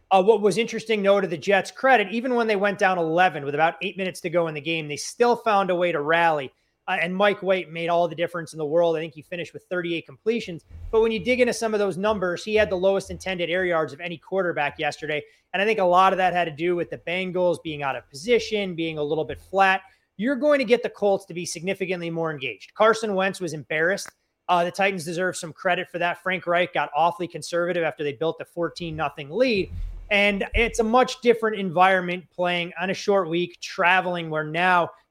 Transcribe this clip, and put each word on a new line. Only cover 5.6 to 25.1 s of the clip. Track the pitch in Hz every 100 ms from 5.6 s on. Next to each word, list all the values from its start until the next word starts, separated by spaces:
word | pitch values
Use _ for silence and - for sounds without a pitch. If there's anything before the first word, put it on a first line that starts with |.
| 185
a | 175
way | 175
to | 165
rally. | 147 165 170 151 131 - _ _ -
Uh, | 185
and | 170 185
Mike | 208 196
White | 185 185 156
made | 165 170
all | 170 170
the |
difference | 156 170 175 156
in | 156
the | 147
world. | 165 170 160
I |
think | 165 151
he |
finished | - 175 151
with | 147 -
thirty-eight | 180 170 165 -
completions. | 131 214 233 196 165 - - -
But | 220
when | 226
you | 220
dig | 196 254
into | 240
some | - 226
of | 214
those | 202 165
numbers, | 208 208 180 170
he | 214
had | 214 208
the | 185
lowest | 196 196 -
intended | 175 190 185 160
air | 185 180
yards | 165 147
of | 139
any | 175 170
quarterback | - 190 175 156 143 147
yesterday. | 151 - 151 151 147 _ _
And | 180
I | 208
think | 214
a |
lot | 180 175 190
of | 180
that | 185
had | 175 165
to |
do | 143 175 175
with | 160
the | 135
Bengals | - 180 185 180 180 165
being | 165 147
out | 139 123
of | -
position, | 139 196 226 226 208 190 165
being | 165 156
a |
little | 147 156 156
bit | 143
flat. | - 190 190 190 - _ _ -
You're | 233 262
going | 294 285
to | 226
get | 233
the | 233
Colts | - 202 196 -
to |
be | 170
significantly | 170 165 180 185 180 180 170
more | 165 160
engaged. | 147 131 101 - -
Carson | 220 220 220 185
Wentz | 190 185
was | 175
embarrassed. | 151 - 156 170 196 - - _ _ -
Uh, | 175
the | 175
Titans | 175 196 190
deserve | 151